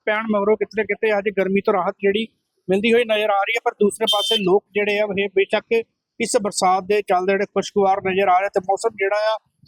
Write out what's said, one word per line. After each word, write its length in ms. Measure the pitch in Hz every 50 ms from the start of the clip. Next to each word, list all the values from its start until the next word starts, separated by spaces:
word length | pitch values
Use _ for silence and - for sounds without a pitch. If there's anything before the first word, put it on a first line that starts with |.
| _
ਪੈਣ 180 | - 214 214 226 220
ਮਗਰੋਂ 240 | 214 202 202 208 214 -
ਕਿਤੇ 240 | 208 - - 214
ਨਾ 20 | 214
ਕਿਤੇ 340 | 196 208 - - 220 214 202
ਅੱਜ 120 | 202 214 196 202
ਗਰਮੀ 240 | 190 190 190 196
ਤੋਂ 120 | - - 208
ਰਾਹਤ 220 | 190 170 190 202 -
ਜਿਹੜੀ 260 | - 196 196 214 226 - _ _ _ _ _ _ _ -
ਮਿਲਦੀ 240 | 185 196 202 233 226
ਹੋਈ 100 | 233 247
ਨਜ਼ਰ 260 | 226 220 208 214 214
ਆ 80 | 202 196
ਰਹੀ 180 | 202 214 226
ਹੈ, 40 | 233 -
ਪਰ 80 | 240 226 -
ਦੂਸਰੇ 260 | 208 202 - - 226 220
ਪਾਸੇ 240 | 214 208 208 - 226
ਲੋਕ 280 | 220 196 180 185 202 - _ _
ਜਿਹੜੇ 260 | 202 208 202 202 208
ਆ 60 | 214 208 190 190
ਇਹ 100 | 202 196 -
ਬੇਸ਼ੱਕ 380 | 196 196 - - 208 - _ 233 226 220 - _ _ _ _ _ _
ਇਸ 160 | 233 - - 247
ਬਰਸਾਤ 420 | 202 208 - - 190 185 185 190 196
ਦੇ 180 | 180 208 208
ਚੱਲਦੇ 300 | 208 - 190 180 185 190 196
ਜਿਹੜੇ 120 | 196 202
ਖੁਸ਼ਗਵਾਰ 560 | - _ 202 185 - - 208 196 190 190 202 190 190
ਨਜ਼ਰ 200 | 185 190 202 190
ਆ 120 | 180 180
ਰਹੇ 100 | 196 202
ਤੇ 100 | - 196
ਮੌਸਮ 360 | 185 185 196 - - 226 220 202
ਜਿਹੜਾ 360 | 196 196 202 208 214 220 220
ਆ 40 | 214 - _ _ _ _